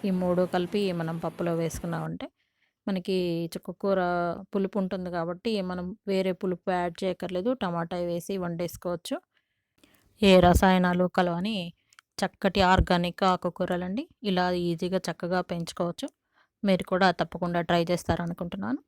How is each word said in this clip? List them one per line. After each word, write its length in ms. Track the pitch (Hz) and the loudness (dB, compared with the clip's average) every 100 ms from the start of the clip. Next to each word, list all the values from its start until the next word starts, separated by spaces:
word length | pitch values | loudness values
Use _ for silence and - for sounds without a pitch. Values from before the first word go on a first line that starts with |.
| 208 | 0
ఈ 40 | 185 | 0
మూడు 220 | 180 180 180 | 2 2 2
కలిపి 280 | 180 175 208 202 175 | 0 -2 -2 -2 -2
మనం 160 | 160 165 165 | -4 -4 -6
పప్పులో 280 | - 175 165 | -4 -2 0
వేసుకున్నామంటే 680 | 165 - 175 165 160 175 294 _ _ _ _ _ - | -2 -4 -6 -4 -6 -8 -12 _ _ _ _ _ -4
మనకి 300 | 190 180 185 180 165 165 | -4 -2 -2 0 -2 -4
చుక్కకూర 460 | - - 175 196 190 175 175 175 170 196 | -8 -12 -4 0 2 2 0 -2 -4 -4
పులుపు 240 | 202 190 202 | -2 -2 -2
ఉంటుంది 280 | 185 196 180 175 | -4 -4 -6 -4
కాబట్టి 360 | 165 175 233 214 185 | -6 -6 -4 -2 -4
మనం 140 | 180 180 214 - | -6 -8 -8 -2
వేరే 200 | 190 190 175 | 0 0 -2
పులుపు 280 | 190 180 - 180 | -4 -4 -2 0
యాడ్ 180 | 175 175 | -2 -2
చేయక్కర్లేదు, 480 | 190 180 180 180 214 262 | -4 -4 -4 -2 -2 -2
టమాటా 360 | 185 170 170 180 175 | -2 -2 -4 -4 -4
వేసి 240 | 170 - 196 | -4 -4 -6
వండేసుకోవచ్చు. 720 | 175 170 175 - 180 175 - 302 _ _ _ _ _ _ _ _ _ _ | -4 -4 -6 -6 -6 -6 -6 -8 _ _ _ _ _ _ _ _ _ _
ఏ 100 | 202 185 175 | 8 10 8
రసాయనాలు 600 | 170 190 185 180 175 180 - | 8 6 6 4 2 2 2
కలవని 400 | 175 170 202 214 175 - _ _ _ - | 0 0 -2 -4 -6 -12 _ _ _ -6
చక్కటి 400 | 190 _ 190 202 180 | -6 _ 0 4 6
ఆర్గానిక్ 520 | 185 - 175 175 - 190 | 6 6 2 0 0 0
ఆకుకూరలండి. 680 | 180 180 - 180 175 180 208 330 _ 214 | 2 -2 -4 -4 -2 -4 -6 -8 _ -2
ఇలా 160 | 180 180 180 175 | 0 0 0 -2
ఈజీగా 300 | 165 180 185 - | -2 -2 -2 -4
చక్కగా 340 | 165 175 185 175 | -6 -2 -2 -2
పెంచుకోవచ్చు. 560 | 170 165 - 175 - 285 _ _ _ _ _ | -6 -8 -4 -6 -4 -10 _ _ _ _ _
మీరు 220 | 202 185 - | 0 0 2
కూడా 160 | 180 190 170 | 4 4 2
తప్పకుండా 400 | 170 175 175 175 170 | -4 -4 -2 -2 2
ట్రై 140 | 175 165 | 2 2
చేస్తారనుకుంటున్నాను. 880 | 175 - 170 170 175 175 196 202 262 | -2 0 -2 -2 -6 -8 -6 -6 -6